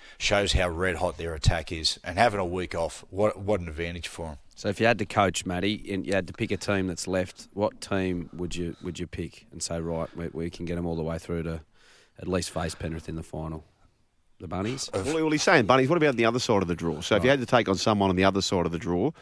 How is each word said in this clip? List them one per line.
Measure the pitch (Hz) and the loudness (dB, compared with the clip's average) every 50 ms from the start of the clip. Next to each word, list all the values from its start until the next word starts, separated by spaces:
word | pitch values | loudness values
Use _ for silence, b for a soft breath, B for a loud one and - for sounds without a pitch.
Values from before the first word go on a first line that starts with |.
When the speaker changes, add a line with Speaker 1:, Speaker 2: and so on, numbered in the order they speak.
| B B B B | B B B B
Speaker 1:
shows | - - 104 101 101 90 - | -2 2 2 2 2 4 2
how | - 92 90 | 2 2 2
red | 85 82 92 92 87 | 0 0 0 0 0
hot | 76 90 90 82 | 0 -2 -2 -2
their | 85 82 82 80 | -4 -6 -6 -4
attack | 78 - - 87 82 80 - | 0 2 2 2 2 -2 -4
is. | 92 82 80 - - - - | -6 -4 -2 -2 -4 -4 -8
And | - 82 92 | -4 2 4
having | 113 120 104 101 | 4 4 4 2
a | 95 | -2
week | 87 87 92 90 85 - | -2 -2 -4 -4 -4 -4
off, | 85 82 78 - - - - | -4 -4 -4 -4 -8 -16 -10
what, | - 92 104 107 - - | -2 0 2 2 0 -2
what | 98 98 107 92 | -2 -2 -2 -2
an | 87 82 | -2 -6
advantage | 78 78 85 85 87 87 82 - | -6 -6 -6 -6 -6 -8 -10 -12
for | - - 85 80 | -10 -10 -10 -10
'em. | 76 - - - - | -10 -14 -18 -20 -16
Speaker 2:
So | - - 104 | -8 -6 -4
if | 95 - | -2 2
you | 110 | 4
had | 113 120 95 | 4 4 2
to | 107 | 0
coach, | - - 110 101 92 90 - - | -2 2 2 2 2 2 -2 -4
Matty, | 92 90 87 92 101 107 95 - - 98 | -4 -4 -2 0 -2 -2 -4 -4 -6 -4
and | 95 85 | -4 -2
you | - 95 | 0 -2
had | 95 87 | -2 -2
to | 80 85 | -4 -4
pick | - 117 - | -6 -4 -2
a | 104 | -4
team | 92 - - 101 95 95 92 | -4 -2 -2 0 0 0 -2
that's | 87 - - | -4 -4 -6
left, | - 92 92 92 90 - - - - - | -2 -2 -2 -2 -2 -6 -16 -20 -12 -4
what | 98 101 - - - | -2 -2 -2 -2 -4
team | - - 101 98 92 92 90 87 82 - - | -8 -4 -2 0 0 0 -2 -2 -6 -8 -8
would | 80 90 85 - | -8 -6 -6 -4
you, | 87 87 85 80 - - | -4 -4 -6 -6 -8 -10
would | 90 82 82 | -10 -8 -8
you | 90 | -8
pick | 80 - - 87 76 - - - - - | -10 -8 -8 -8 -10 -10 -16 -20 -18 -12
and | 87 - | -10 -8
say, | - 85 85 | -6 -6 -4
"Right, | 82 85 85 82 82 - - | -4 -4 -4 -4 -4 -6 -6
we, | - 85 80 - | -8 -8 -8 -6
we | - 82 85 | -6 -6 -6
can | - - 87 | -6 -8 -8
get | 82 87 | -6 -4
'em | 85 87 | -4 -2
all | 87 82 | -2 -2
the | 82 78 | -2 -4
way | 80 82 82 | -4 -4 -6
through | - - 87 85 80 | -6 -4 -4 -4 -4
to | 82 82 82 - _ b b b b b b b b b - | -4 -6 -8 -10 _ b b b b b b b b b -12
at | - | -6
least | 87 90 92 82 - | -2 -2 -2 -2 -2
face | - 82 82 80 - | -4 -4 -4 -4 -6
Penrith | - - 80 82 80 - - | -6 -8 -6 -6 -8 -8 -8
in | 82 | -8
the | 82 80 | -10 -10
final"? | - - 78 78 80 80 78 76 _ _ _ _ _ _ _ _ _ _ _ _ _ _ - | -8 -8 -8 -8 -6 -8 -10 -12 _ _ _ _ _ _ _ _ _ _ _ _ _ _ -16
The | 101 85 | -12 -8
Bunnies? | - 90 98 110 127 135 - - | -6 -4 -4 -4 -4 -6 -6 -4
Speaker 1:
Of | - 101 95 | -4 -2 -2
Speaker 3:
Well, | 127 156 160 156 | 0 0 2 2
well, | 156 | 2
he's | 156 147 - | 2 2 4
saying | - 185 156 117 | 6 6 6 8
Bunnies. | 95 127 131 131 131 | 8 6 6 6 6
What | 170 175 151 | 4 4 4
about | 147 127 | 4 4
the | 110 117 | 6 4
other | 113 113 123 | 4 4 2
side | - - 117 98 92 | 2 4 4 4 4
of | 85 | 2
the | 87 | -2
draw? | 80 85 85 78 73 | -2 -2 -2 -2 -2
So | 85 - 110 | 0 2 2
if | 101 85 | 4 6
you | 123 | 4
Speaker 2:
Right. | 139 143 | 4 4
Speaker 3:
had | 120 - | 2 4
to | |
take | - 120 110 - | 4 4 4 4
on | 98 | 2
someone | 90 - 113 107 104 101 95 | 2 2 2 4 4 4 4
on | 92 | 4
the | 90 95 | 6 6
other | 95 95 98 92 | 4 4 4 0
side | - 101 92 85 | 0 0 0 0
of | 85 82 | 0 -2
the | 82 | -4
draw, | - 82 87 87 101 147 160 b | -2 -2 0 0 0 0 -2 b